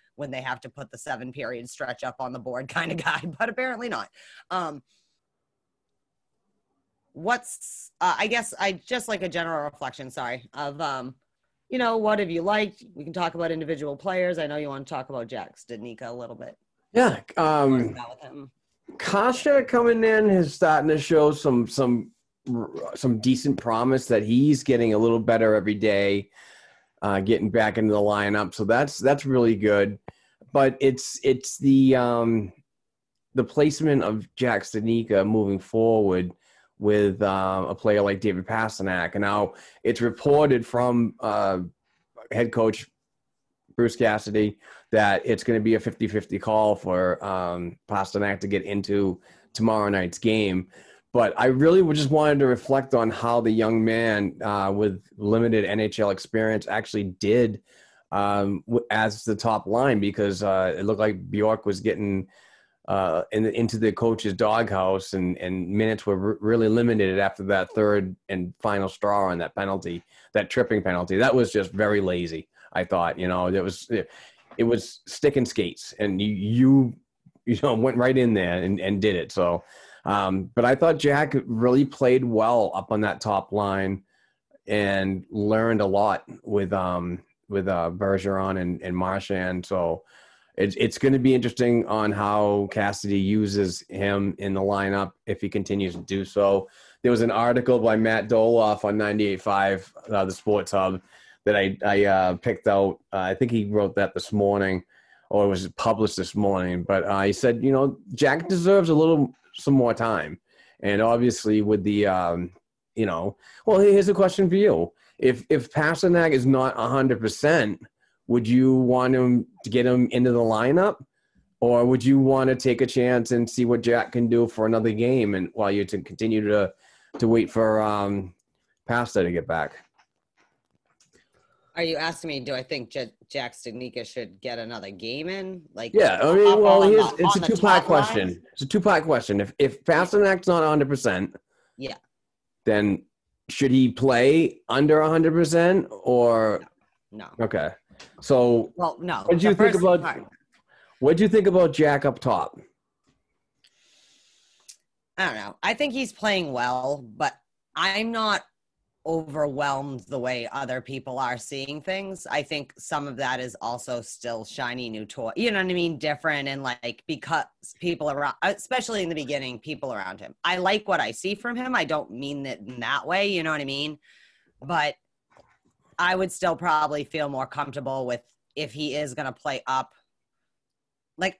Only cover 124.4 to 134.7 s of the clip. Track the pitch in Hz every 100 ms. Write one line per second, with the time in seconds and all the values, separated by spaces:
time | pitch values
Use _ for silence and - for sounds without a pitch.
124.4 | 117 110 110 113 113 107 120 131 107 95
125.4 | 90 113 101 101 92 98 - 95 113 110
126.4 | 104 104 95 - _ _ _ - 117 117
127.4 | 98 113 110 107 107 104 101 101 92 -
128.4 | _ _ _ _ - 120 117 104 87 85
129.4 | 80 82 71 - _ _ _ _ _ _
130.4 | _ _ _ _ _ _ _ _ _ _
131.4 | _ _ _ - 165 151 165 - 165 139
132.4 | 127 131 127 143 117 139 117 _ _ 143
133.4 | 120 - 123 113 127 123 113 - 104 95
134.4 | 127 117 113